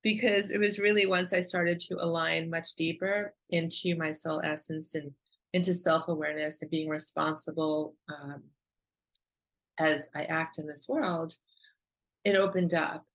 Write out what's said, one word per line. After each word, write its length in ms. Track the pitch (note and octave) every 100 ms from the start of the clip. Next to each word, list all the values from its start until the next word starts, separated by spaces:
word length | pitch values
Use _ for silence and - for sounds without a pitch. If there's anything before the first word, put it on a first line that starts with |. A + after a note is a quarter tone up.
because 500 | A3 G#3+ A#3+ G3+ G3+
it 60 | G3+
was 200 | G#3 G#3
really 260 | G3+ G#3
once 280 | F#3+ F3+ F3+
I 80 | F3+
started 400 | F3+ F3+ F3 E3+
to 160 | - F3+
align 520 | E3+ E3 E3 E3 E3
much 280 | E3 E3 -
deeper 580 | E3 E3 F#3+ G3+ G3+ _ _
into 460 | E3+ E3 - F3+ E3
my 160 | D#3
soul 280 | D#3 E3 D#3
essence 500 | D#3 D3+ - D#3+ D#3
and 180 | D#3 C#3+ C#3+ _ _ _
into 220 | F#3 F3+
self-awareness 880 | F3 F3 D#3+ E3+ D#3+ D3+ D3+ D3+ D#3
and 80 | D#3
being 180 | D#3+ D#3
responsible, 1080 | D#3 - - D#3 D#3 - D#3+ D#3 D3+ D3+ - -
um, 360 | D3 C#3+ C#3+ - _ _ _ _ _ _ - _ _ _ _ _ -
as 300 | D#3+ D3+ -
I 80 | D3
act 360 | D3+ D#3+ E3 -
in 100 | D3+
this 200 | C#3+ -
world, 460 | C#4+ G#3+ E3+ D#3+ - _ _ - _ _ _ _ _
it 120 | G3+ G3
opened 360 | G3 F#3 F3+
up. 320 | E3+ D#3 D#3+ _